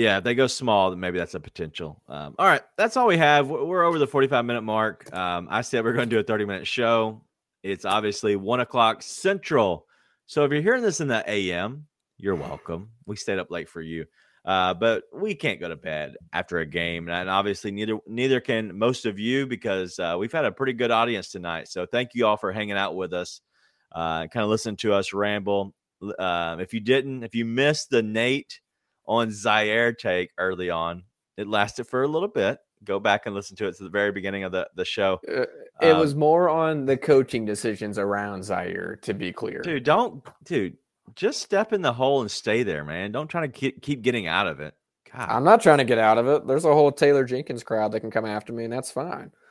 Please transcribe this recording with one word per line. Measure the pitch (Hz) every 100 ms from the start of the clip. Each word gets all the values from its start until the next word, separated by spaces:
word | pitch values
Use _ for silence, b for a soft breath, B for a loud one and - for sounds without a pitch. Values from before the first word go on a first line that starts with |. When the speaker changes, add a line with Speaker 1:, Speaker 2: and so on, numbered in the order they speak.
Speaker 1:
Yeah, | 113 98
if |
they | 95
go | 120 127
small, | - 127 104 95
then | 90
maybe | 90 90
that's | 85
a | 90
potential. | - - 80 - 80 76 -
Um, | 71 73 -
all | 190
right, | 151 - -
that's | 220 262
all | 240
we | 170
have. | 151 147 139
We're, | 143
we're | 143 185
over | 170 165
the | 139
forty-five | 143 135 135
minute | 120 123
mark. | 110 110 110 - -
Um, | 92 90 87 90
I | 107
said | 120 127
we're | 113
gonna | 120 120
do | 113
a |
thirty | 104 107 104
minute | 95 -
show. | - 117 117 110 110 _ _ _ _
It's | 95 98
obviously | 101 107 107 101 110 101
one | 95 123
o'clock | 120 127 113 110
Central. | - - 185 196 - 147 101 80 - _ _ _ -
So | -
if | 143
you're | 147
hearing | 175 254
this | 226 160
in | 147
the | 113 -
A | 104 92
M, | 87 101 139 151 _ _ _
you're | 98
welcome. | 90 - 73 - 85 107 - -
We | 104
stayed | - 98
up | 87
late | 87 82
for | 85
you. | 80 80 78 _ _ _
Uh, | - 95 92
but | 90 113 113 -
we | 131 214
can't | 190 151 92
go | 87
to | 78
bed | - 78 71 - -
after | 85 90 85
a | 78
game, | 85 85 85 85
and, | 85
and | 92
obviously | 95 101 98 107
neither, | 101 107 107 -
neither | 113 131 127
can | - 113 110 92
most | 117 127
of | 117 98
you | 110 131 135
because, | 117 113 95 90 -
uh, | 85 87
we've | -
had | 165 131
a |
pretty | - 131
good | 120 120
audience | 113 117 110 87
tonight. | 95 87 82 65
So | 92
thank | 90 120 123
you | 120 113
all | 104
for | 101
hanging | 101 104 101
out | 98 87
with | 90
us, | 90 87 - _ _ _ _ _
uh, | 85 82 82 82
kinda | 120 107
listen | 107 113 101
to | 110
us | 98 98
ramble. | 98 104 104 98 101 98 - _ _
L-, | 101 -
uh, | 92 87 85 82
if | 92
you | 117
didn't, | 107 135 135 131
if | 117
you | 117
missed | 117 117 139 151 -
the | 123
Nate | 110 110 120 135 - - _ _ _ _ -
on | 113 113
Zaire | 104 110 107 107 110 120
take | 117 101 90 90 -
early | 92 90 90
on, | 85 82 87 92 _ _ -
it | 101
lasted | 107 104 - 117
for | 127
a | 135
little | 156 202
bit. | 180 98 139 _ _
Go | 104 98
back | 107 104 -
and |
listen | 101 - 95
to | 101
it. |
It's | 87
the | 95
very | 101 101
beginning | 98 95 98
of | 95
the, | 92 - -
the |
show. | 92 - 98 92 -
Speaker 2:
Uh, | - 127 - - -
it | 165
Speaker 1:
Um, | 160
Speaker 2:
was | 156
more | 143 151 165 180
on | 160 160 151 135
the | 131
coaching | - 139 131 123
decisions | 107 104 117 104 107 104
around | 101 101 104 98
Zaire, | 98 92 90 92 90 98
to | -
be | 95 92
clear. | - 110 -
Speaker 1:
Dude, | 175 147
don't, | 123 170 247 143 - -
dude, | - 165 92 - _ _ -
just | - 208 302
step | - 196 220
in | 208
the | 160
hole | 117 131 139
and | 107
stay | - - 110
there, | 110 78
man. | 73 82 98
Don't | 120 156
try | 170 151
to | - 135
ke-, | -
keep | - 139
getting | 113 120 87
out | 87 98
of | 69
it. | 76 - _ _ _
God. | 123 117
Speaker 2:
I'm | 113
not | 147 226
trying | 185 143
to |
get | 123 117
out | 110 110
of | 120
it. | 147 -
There's | 131 160
a |
whole | 151 147
Taylor | 143 143 143
Jenkins | 127 127 147 120
crowd | - 110 107
that | 110
can | 110
come | 110 110
after | 104 -
me, | 117
and | 117
that's | 120 127
fine. | - 135 - 127 b b